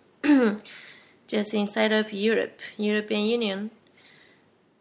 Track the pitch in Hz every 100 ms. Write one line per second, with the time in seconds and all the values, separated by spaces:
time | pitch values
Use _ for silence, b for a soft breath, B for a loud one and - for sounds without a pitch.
0 | _ _ 285 277 220 208 - - - -
1 | - _ - 214 208 214 208 220 214 214
2 | 214 196 214 202 - - - - 208 214
3 | 214 214 214 240 214 196 214 - _ B
4 | B B B B B _ _ _